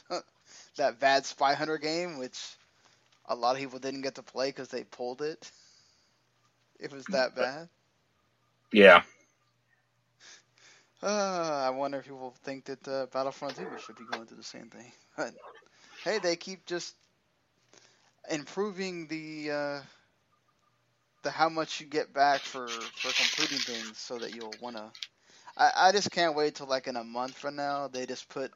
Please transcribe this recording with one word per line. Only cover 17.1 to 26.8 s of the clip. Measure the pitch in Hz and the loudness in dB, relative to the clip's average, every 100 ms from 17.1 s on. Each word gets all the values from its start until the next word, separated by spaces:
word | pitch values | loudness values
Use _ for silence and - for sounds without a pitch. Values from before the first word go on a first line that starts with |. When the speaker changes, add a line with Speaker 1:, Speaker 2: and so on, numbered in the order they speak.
| _ _ _ _ _ _ - - _ _ _ - | _ _ _ _ _ _ -20 -20 _ _ _ -6
Speaker 1:
improving | 151 135 - 208 185 190 175 156 | -6 -6 -4 -4 -4 -6 -6 -8
the, | 160 156 156 151 | -8 -8 -8 -4
uh, | 147 143 143 131 - _ _ _ _ _ _ _ _ _ _ _ _ | -2 -2 -6 -12 -20 _ _ _ _ _ _ _ _ _ _ _ _
the | 143 | -8
how | 135 160 | 2 2
much | 160 156 - | 2 -4 -6
you | 147 | -4
get | 151 - | -4 -2
back | 131 143 135 | 4 4 4
for, | - 131 120 | -2 -8 -8
for | 117 110 - 127 | -8 -8 -6 -2
completing | 127 - - 151 139 | 2 2 2 -2 -2
things, | 123 113 110 107 | -4 -6 -8 -12
so | - 123 | -10 -8
that | 110 | -8
you'll | 113 110 107 | -10 -12 -12
wanna. | 120 113 110 - - _ _ - - - | -12 -12 -14 -12 -14 _ _ -20 -16 2
I, | 147 - | 4 6
I | 185 | 6
just | 196 180 | 6 2
can't | 180 170 151 | 2 2 2
wait | 151 143 | 0 -2
till, | 135 | -4
like, | 131 | -4